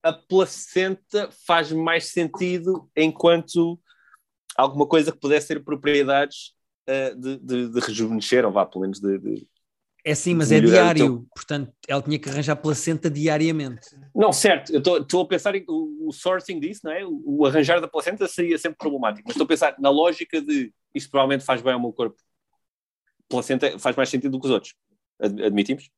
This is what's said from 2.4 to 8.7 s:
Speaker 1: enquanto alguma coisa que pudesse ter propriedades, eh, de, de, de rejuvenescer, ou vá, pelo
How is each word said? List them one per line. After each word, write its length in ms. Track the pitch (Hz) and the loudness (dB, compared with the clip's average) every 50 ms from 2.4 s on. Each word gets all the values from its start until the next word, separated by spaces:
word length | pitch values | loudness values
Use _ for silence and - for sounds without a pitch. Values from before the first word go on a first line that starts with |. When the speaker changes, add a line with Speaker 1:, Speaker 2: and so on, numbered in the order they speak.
| 180 180 180 175 165 185 190 165 - _ _ | -4 -4 -4 -2 -2 -2 -4 -4 -6 _ _
Speaker 1:
enquanto 840 | 151 156 160 156 - - 170 170 165 165 - - 175 170 170 170 - _ _ _ _ _ _ _ _ _ _ _ _ _ _ - | 0 0 0 0 2 4 4 4 4 0 -2 0 0 0 0 -2 -10 _ _ _ _ _ _ _ _ _ _ _ _ _ _ 0
alguma 300 | - 131 139 135 143 143 | 0 0 0 2 -2 0
coisa 260 | - 160 160 151 156 | 2 2 2 2 0
que 60 | - _ | -4 _
pudesse 300 | - 139 147 147 147 - | 0 0 0 0 0 -4
ter 140 | 160 143 139 | -10 -10 -6
propriedades, 880 | - 151 139 139 147 147 143 139 131 139 139 143 143 - - - - _ _ _ _ _ _ _ | -8 -10 -4 -2 0 2 2 2 2 2 0 0 -2 -6 -18 -20 -20 _ _ _ _ _ _ _
eh, 280 | - 135 135 135 131 107 | -4 -4 -4 -4 -6 -8
de, 220 | 127 127 131 135 127 | -8 -8 -8 -8 -8
de, 300 | 107 127 127 123 123 117 | -6 -6 -4 -4 -4 -2
de 120 | 113 120 | -2 -4
rejuvenescer, 640 | - 117 107 110 113 110 113 110 - - 123 127 117 | -4 -2 -4 -4 -4 -2 -2 -4 0 2 2 2 2
ou 80 | 104 | 2
vá, 140 | 95 101 92 | 2 0 0
pelo 160 | - | 0